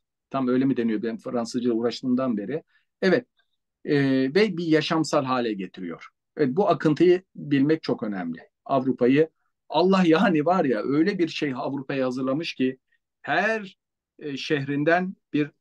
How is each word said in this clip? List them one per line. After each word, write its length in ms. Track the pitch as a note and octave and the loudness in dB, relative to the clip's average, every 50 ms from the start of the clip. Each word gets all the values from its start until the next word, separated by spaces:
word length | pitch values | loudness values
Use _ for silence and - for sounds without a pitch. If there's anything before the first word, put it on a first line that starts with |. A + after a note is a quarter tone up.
| _ _ _ _ _ _ | _ _ _ _ _ _
Tam 180 | - C3+ C3 | -4 -2 0
öyle 180 | B2 B2+ B2+ C3+ | 0 2 2 2
mi 120 | C3+ B2+ | 2 0
deniyor? 260 | A#2+ A#2 A2+ A2 G2+ A#2 | 0 0 0 -2 -2 -4
Ben 140 | A2+ A2+ | -6 -8
Fransızca 540 | G2+ - C3 B2 A#2+ A#2 A#2 - A#2+ A#2+ B2 | -8 -10 -6 -4 -4 -4 -4 -6 -2 -2 0
uğraştığımdan 680 | A2+ A2 A#2 A#2+ A2+ - - B2+ B2 B2 C3 B2+ A2 | 0 0 0 -2 -4 -4 -2 -2 0 0 0 -2 -2
beri. 260 | G2+ G2 F#2 C#3 D#3+ - _ _ _ _ _ _ _ | -4 -4 -6 -8 -8 -10 _ _ _ _ _ _ _
Evet. 240 | G3 F#3+ F3 B2 - _ _ _ _ _ _ _ _ _ _ _ _ | 2 2 2 2 0 _ _ _ _ _ _ _ _ _ _ _ _
E, 100 | - D3+ C#3+ C#3 C3+ C3+ C3 C3 C3+ D3 | 0 0 2 2 2 2 2 0 2 2
ve 220 | F#3+ A3 G#3+ E3+ | 2 2 2 0
bir 80 | E3 F3+ | -4 0
yaşamsal 600 | D#3+ D#3 D#3 D3+ - E3+ D#3+ D3+ - E3 D3+ C3+ | 2 2 2 2 0 0 -2 0 0 0 0 0
hale 280 | C3 B2+ B2 A#2+ A2+ G#2+ | 0 -2 -2 -2 -2 -4
getiriyor. 540 | F#2+ F#2 F2+ - F#2+ F#2 E2+ D#2+ - - - _ _ _ _ _ | -6 -8 -10 -10 -12 -10 -10 -10 -12 -16 -20 _ _ _ _ _
Evet, 180 | - D3+ B2+ C3 | -2 -2 0 2
bu 140 | F#3 G#3 E3 | 2 2 2
akıntıyı 540 | E3+ D3 - D#3 D3 - E4+ F4+ F4 F#3 - _ _ | 2 2 2 0 4 4 6 6 4 4 0 _ _
bilmek 480 | F#3 D#3+ C#3+ C#3+ C#3 C3+ D3+ D#3+ D#3+ - | -14 -4 -2 0 2 2 2 2 0 0
çok 200 | - B2 - A#2 | -4 -4 -4 -4
önemli. 360 | G#2+ G2+ F#2 E2+ E2 D#2+ - - _ _ _ _ | -6 -6 -6 -8 -8 -10 -12 -14 _ _ _ _
Avrupa'yı, 640 | - C#3 C3+ C3 C3 B2 - B2+ A#2+ C3+ D3 E3 - - _ _ _ _ _ _ _ | -2 -2 0 0 -2 0 2 2 4 4 4 2 2 -2 _ _ _ _ _ _ _
Allah 340 | - D#3 F3 F#3+ F#3+ F#3+ F#3 | 0 2 4 4 4 4 6
yani 400 | D#3+ D#3 F3+ A3+ G#3 E3 D3+ C#3+ | 4 4 4 4 4 2 2 2
var 200 | E3+ F#3 F#3+ D#3+ | 2 2 2 2
ya, 160 | C3+ A2+ G#2 A2+ | 0 0 0 0
öyle 360 | B2 C#3 D3+ E3+ G3+ G3+ F#3+ | 0 0 2 2 2 0 0
bir 80 | E3+ | -2
şey 260 | D#3 - - D#3 C#3+ B2+ | -4 -2 -4 -4 -4 -4
Avrupa'ya 500 | B2 - C3+ C#3 C#3 C3 - C#3+ C3+ C3 | -6 -6 -6 -8 -8 -8 -6 -4 -2 -2
hazırlamış 480 | B2+ B2 C3+ C3 C3 C3+ D#3 E3+ - - | -2 -2 -4 -2 -2 -2 -4 -4 -6 -4
ki 240 | - C3 C3 C3 - _ _ _ _ _ _ _ _ | -2 -2 -2 -2 -6 _ _ _ _ _ _ _ _
her, 560 | - C3+ D3 F3 G3+ G#3+ A3 A3 G3+ F#3+ - _ _ _ _ _ _ _ _ - | -6 -4 -2 0 0 0 -2 -4 -6 -12 -18 _ _ _ _ _ _ _ _ -14
e, 180 | D#3 D3 C#3 | -10 -10 -8
şehrinden 800 | B2+ - - D#3 C#3 C#3 C3+ C#3+ C#3+ D3 D#3+ E3+ F3+ F#3 F#3+ - - _ _ - | -8 -4 -2 -2 -2 -2 -2 -4 0 2 2 2 2 0 -4 -8 -12 _ _ -2
bir 180 | D3 D3 - - _ | -2 -2 -2 -6 _